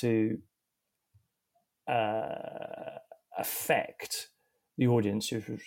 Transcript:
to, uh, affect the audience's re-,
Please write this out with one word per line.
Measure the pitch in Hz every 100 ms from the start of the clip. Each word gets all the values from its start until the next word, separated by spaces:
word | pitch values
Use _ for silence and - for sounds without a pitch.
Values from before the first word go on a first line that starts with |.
to, | 120 113 110 110 - _ _ _ _ _ _ _ _ _ _ _ _ _ -
uh, | 120 107 110 - - - - - - - - - - _ -
affect | - - - 135 - - - - - _ _ _ _ -
the | 127
audience's | 120 104 104 - 113 -
re-, | -